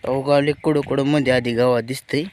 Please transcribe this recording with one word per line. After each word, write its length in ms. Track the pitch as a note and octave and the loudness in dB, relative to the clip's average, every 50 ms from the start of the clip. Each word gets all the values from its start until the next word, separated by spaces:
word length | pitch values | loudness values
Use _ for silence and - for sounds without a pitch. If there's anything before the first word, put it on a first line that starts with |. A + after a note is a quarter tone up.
| - - | -4 -4
उगवले 440 | B2+ C3+ C3+ C#3 C#3+ C#3+ C#3+ D3 | -4 -4 0 2 2 2 2 0
कुडं 300 | D3 - - E3 D3+ D3 | -2 -2 -2 -2 0 0
कुडं 240 | C#3 - C#3 C3+ C#3 | -2 -2 -2 -2 0
मध्ये 280 | C#3 D3 D3+ C#3 B2 B2+ | 2 2 2 2 2 2
आधी 200 | B2+ A#2+ B2 A#2+ | 0 0 0 0
गवत 280 | A2+ A#2+ B2+ B2 A#2+ | 0 2 2 2 0
दिसतंय 420 | A2+ A2+ C3 C3 - _ - C#3+ D#3 G3 | -2 -4 -8 -10 -8 _ -4 -4 -4 -6